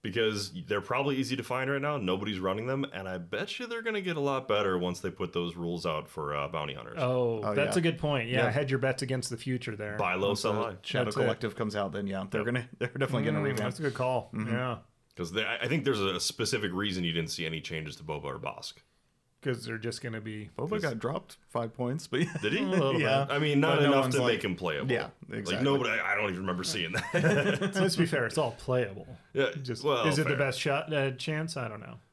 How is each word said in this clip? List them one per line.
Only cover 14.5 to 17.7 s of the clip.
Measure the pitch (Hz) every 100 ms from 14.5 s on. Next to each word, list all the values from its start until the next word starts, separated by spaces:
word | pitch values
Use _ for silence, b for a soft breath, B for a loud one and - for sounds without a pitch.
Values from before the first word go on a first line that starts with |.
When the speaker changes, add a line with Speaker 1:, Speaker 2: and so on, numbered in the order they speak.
Speaker 2:
Yeah. | 120 127 113 - _ _
Speaker 1:
'Cause | - 85
they, | 98
I, | 95 117
I | 123
think | 156
there's | 131 113
a | 98 87
specific | - - 110 - 101
reason | 90 104 92
you | 87
didn't | 82 80
see | -
any | 80 80
changes | -